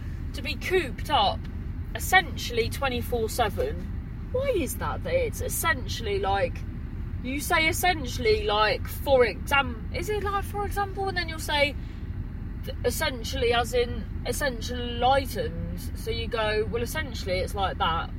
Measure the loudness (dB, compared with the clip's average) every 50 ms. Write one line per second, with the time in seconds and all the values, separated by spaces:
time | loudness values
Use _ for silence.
0 | -6 -6 -6 -6 -6 -6 -6 -6 -4 -4 -4 -4 -2 2 2 2 2 0 -4 -4
1 | -2 2 4 4 4 4 2 0 -4 -6 -6 -6 -6 -6 -4 -6 -4 -4 -4 -4
2 | 2 6 6 6 6 4 0 -4 -4 -2 0 0 0 0 0 -2 0 0 0 0
3 | -2 0 0 0 0 0 2 2 2 2 2 0 0 0 -2 -4 -4 -6 -6 -6
4 | -6 -6 -8 -8 -6 -2 -2 0 2 2 2 2 0 0 -2 -4 -4 -4 -4 -4
5 | -2 0 0 2 2 0 -2 -2 -4 -4 -2 0 2 2 2 0 0 -4 -4 -2
6 | -2 -2 -2 0 2 2 2 2 2 0 0 -2 -6 -6 -6 -6 -8 -6 -6 -6
7 | -6 -6 -6 -6 -4 -4 -4 -2 0 2 4 4 4 4 2 4 4 2 2 2
8 | 0 -4 -2 0 4 4 4 4 4 2 4 4 4 4 2 0 -2 -4 -6 -4
9 | 2 6 8 8 8 6 4 -2 -2 2 4 4 4 2 -2 -6 -6 -6 -4 -4
10 | -2 0 0 0 0 0 0 0 -2 -2 -2 -2 -2 -2 0 -2 -2 -2 -2 -2
11 | -2 -2 0 -2 -2 -2 -4 -4 -2 2 4 4 4 4 2 -2 -6 -8 -8 -8
12 | -8 -6 -6 -6 -6 -6 -6 -6 -6 -6 -6 -6 -6 -6 -4 -2 -2 0 0 0
13 | 0 -2 -2 -4 -6 -4 -2 0 2 2 4 4 2 2 2 2 2 2 0 -4
14 | -4 -6 -6 -6 -4 -4 -2 0 0 -2 -2 -2 -4 -4 -4 -4 -4 -4 -2 2
15 | 4 4 6 4 4 0 -2 -2 -4 -2 -4 -4 -4 -4 -4 -6 -6 -6 -6 -6
16 | -4 -4 -4 -4 -4 -2 -2 0 0 2 2 0 0 0 0 -2 -2 -2 -2 -2
17 | -4 -4 -4 -4 -2 0 0 0 0 -2 -2 0 0 0 0 2 2 2 2 0
18 | -2 -4 -6